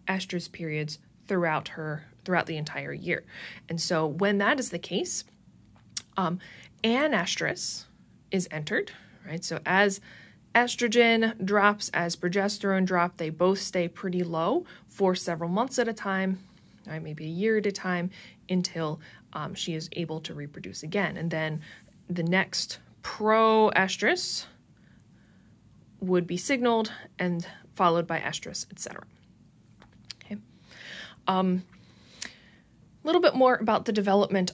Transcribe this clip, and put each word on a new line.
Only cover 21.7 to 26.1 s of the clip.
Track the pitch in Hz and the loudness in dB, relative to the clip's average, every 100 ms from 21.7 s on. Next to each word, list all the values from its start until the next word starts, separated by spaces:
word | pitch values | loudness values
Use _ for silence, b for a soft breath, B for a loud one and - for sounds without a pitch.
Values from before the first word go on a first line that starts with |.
| B B - - | B B -20 -8
the | 175 | -4
next | 165 185 - - - - - - | 0 0 0 -4 -6 -10 -16 -16
proestrus | - - 214 220 220 220 214 - 190 - 214 359 - - - - _ _ b b b b b b b b _ - - - | -14 -2 4 6 6 6 6 4 2 0 0 0 -2 -6 -8 -16 _ _ b b b b b b b b _ -20 -20 -8
would | 185 | 0